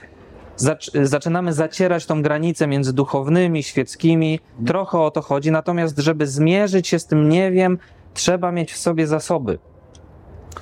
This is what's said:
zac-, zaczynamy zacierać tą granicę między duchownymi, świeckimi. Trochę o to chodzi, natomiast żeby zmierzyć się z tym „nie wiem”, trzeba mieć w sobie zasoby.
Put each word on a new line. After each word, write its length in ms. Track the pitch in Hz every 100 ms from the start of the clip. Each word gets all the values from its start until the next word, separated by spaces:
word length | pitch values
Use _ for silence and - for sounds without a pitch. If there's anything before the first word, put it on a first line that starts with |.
| - - - - - -
zac-, 340 | 127 156 - 147
zaczynamy 500 | 139 147 165 175 180
zacierać 520 | 147 156 - 185 170 -
tą 160 | 156
granicę 460 | 147 151 165 165 151
między 260 | 139 131
duchownymi, 680 | 131 135 139 135 175 180 160
świeckimi. 760 | 139 - 123 - 160 165 160 156 - - 117
Trochę 340 | 175 190 175
o 120 | 156
to 100 | 156
chodzi, 300 | - 139 151
natomiast 460 | 160 170 170 165 143
żeby 280 | 147 156 147
zmierzyć 600 | 135 160 190 208 190 175
się 120 | 170
z 60 | -
tym 240 | 156 151
„nie 220 | 170 190
wiem”, 260 | 185 185 180 - - -
trzeba 380 | - - 180 180
mieć 200 | 175 156
w 40 | -
sobie 300 | 175 160 156
zasoby. 500 | 156 - 165 113 80 - - - - - - - - - -